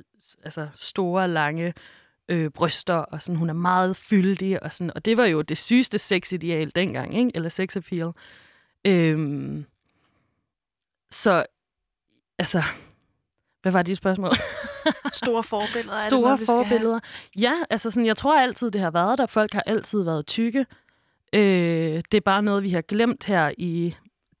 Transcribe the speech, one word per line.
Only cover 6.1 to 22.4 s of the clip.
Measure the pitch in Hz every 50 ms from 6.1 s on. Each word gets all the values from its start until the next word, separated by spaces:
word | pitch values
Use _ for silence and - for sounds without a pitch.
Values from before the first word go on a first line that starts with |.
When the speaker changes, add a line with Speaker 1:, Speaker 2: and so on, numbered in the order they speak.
| 196 175 - - 185 170 156 170 170 156 156 147 -
Speaker 1:
dengang, | 170 185 190 - 127 131 - - 214
ikke? | 247 247 -
Eller | 165 160 170
sexappeal. | - - 190 180 - 196 - - 190 170 165 170 170 - - - - - - _ _ _ _ _ _ _ -
Øhm, | 202 190 175 165 160 156 156 156 143 143 139 135 139 143 151 147 - _ _ _ _ _ _ _ _ _ _ _ _ _ _ _ _ _ _ _ _ _ _ _ _ _ _ _ -
så, | - - - 226 185 165 - - _ _ _ _ _ _ _ _ _ _ _ _ _ _ _ _ _ -
altså, | 180 - - 175 147 - - - - - _ _ _ _ _ _ _ _ _ _ _ _ _ _
hvad | - 190
var | 185 185
dit | 175 175 196
spørgsmål? | - - 196 185 190 190 180 247 - 605 - - - 571 - - -
<laughs> | - 311 - - - 285 - -
Speaker 2:
Store | - 262 233 226
forbilleder, | 220 - 226 202 208 214 - 233 226 208
er | -
det | 214 214
Speaker 1:
Store | 214 269 254
Speaker 2:
noget, | 233 254 262 226
vi | 220
skal | 214 233
have? | 240 247 208
Speaker 1:
forbilleder. | 247 226 220 226 226 226 - - - - - - -
Ja, | 190 220 240 302 349 330 -
altså | 190 175 - 226
sådan, | 190 247 233
jeg | 220 214
tror | - - 277 311 294
altid, | 254 247 - - 247 226
det | 202 202
har | 190 165
været | 156 170 175 202 247 277
der. | 254
Folk | - - 220 214 208
har | - 202 -
altid | - 220 220 - - - 208
været | 185 165 160 151 151
tykke. | - - - 226 233 220 269 254 - - _ _ _ _ _ _ _ _ _ _ _
Øh, | - 208 208 196 190 180 175 170 170 160 165 160 156 165 - -
det | -
er | 208 -
bare | 202 190 202